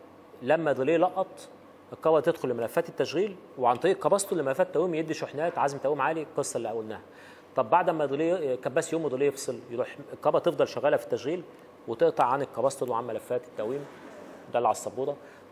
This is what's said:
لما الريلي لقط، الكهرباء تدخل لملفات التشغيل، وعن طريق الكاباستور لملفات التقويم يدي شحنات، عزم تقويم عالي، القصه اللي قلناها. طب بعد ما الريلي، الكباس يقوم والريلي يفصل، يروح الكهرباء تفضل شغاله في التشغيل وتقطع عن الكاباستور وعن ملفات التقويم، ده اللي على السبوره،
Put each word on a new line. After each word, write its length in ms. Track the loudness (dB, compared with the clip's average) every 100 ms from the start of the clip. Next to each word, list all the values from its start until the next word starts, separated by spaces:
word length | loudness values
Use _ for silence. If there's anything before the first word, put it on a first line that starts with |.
| -20 -20 -20 -6
لما 300 | 0 2 2
الريلي 260 | 0 2 4
لقط، 300 | 2 0 -6 -8 -20 -20 -20 -20 -18
الكهرباء 280 | -2 4 4
تدخل 280 | 4 0 -2
لملفات 400 | -2 -2 -2 -2
التشغيل، 460 | -2 -2 0 -2 -4 -14 0
وعن 180 | 2 4
طريق 200 | 2 2
الكاباستور 440 | 2 2 2 -2
لملفات 280 | 0 0 0
التقويم 280 | 2 0 0
يدي 180 | -4
شحنات، 440 | -4 -6 -4 -2 0
عزم 200 | -2 0
تقويم 240 | -2 0
عالي، 200 | 0 0
القصه 360 | -4 -4 -4 -4
اللي 120 | -4
قلناها. 320 | -6 -6 -10 -14 -20 -20 -20 -6 -2
طب 140 | 2
بعد 200 | 4 4
ما 140 | 0
الريلي، 500 | 0 0 0 0 -2
الكباس 400 | -4 -2 -2 -2
يقوم 100 | -2 -2
والريلي 200 | 0 0
يفصل، 340 | -2 -6 -8 -8
يروح 280 | -6 -6 -8 -16
الكهرباء 280 | -2 2 2
تفضل 260 | 2 2 0
شغاله 300 | 2 4 4
في 80 | 4
التشغيل 380 | -2 -2 -4 -6 -18 -20 -12 -4
وتقطع 360 | 2 4 4
عن 180 | 4 2
الكاباستور 500 | -2 0 0 0 -2
وعن 160 | -2 -4
ملفات 400 | -8 -4 -4 -4
التقويم، 380 | -6 -4 -4 -8 -16 -18 -18 -18 -18 -4
ده 40 | 2
اللي 100 | 2
على 80 | 2
السبوره، 420 | -2 -4 -4 -4 -10 -20 -18